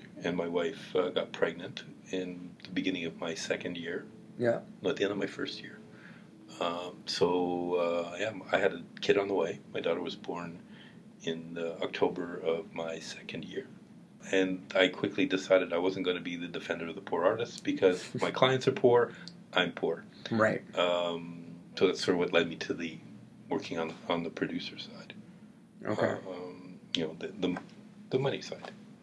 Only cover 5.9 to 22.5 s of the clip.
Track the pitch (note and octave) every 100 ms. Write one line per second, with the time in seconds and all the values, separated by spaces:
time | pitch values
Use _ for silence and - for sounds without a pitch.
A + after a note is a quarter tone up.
5.9 | - - - - - - - F2 F2 F2+
6.9 | - - - F2 F2+ F2 F2+ F2 F2 E2+
7.9 | F2 E2+ F2 A2 G2 - F#2 F#2+ E2+ E2+
8.9 | - - G2+ G2 F#2 E2 E2 - - E2+
9.9 | F2 E2+ - - F2 E2+ E2+ - - -
10.9 | - - - E2 E2 E2 E2+ E2 E2+ -
11.9 | - F2+ F2 F2 F2 D#2+ E2 - E2+ E2
12.9 | E2 - - - E2+ F2 G2 - - -
13.9 | - - - - F#2+ F#2+ F#2 - F#2+ F#2
14.9 | - G2+ G2+ F#2+ F#2+ - F#2 F2 E2+ F#2
15.9 | F#2+ F2+ F2 E2+ F2 F2 E2+ - E2+ E2+
16.9 | D#2+ - E2+ F#2 A2+ A#2+ - G2 F#2 F#2+
17.9 | F2+ - F2+ F2 - C3 C3 C3+ C3 B2+
18.9 | A#2+ A#2 - - - - F2+ F2 - F2
19.9 | E2 - - - A2+ G#2 F2 - F2+ F2
20.9 | F2 F2 E2+ E2+ E2+ E2+ E2+ - - F#2
21.9 | - - F2+ F2 E2+ E2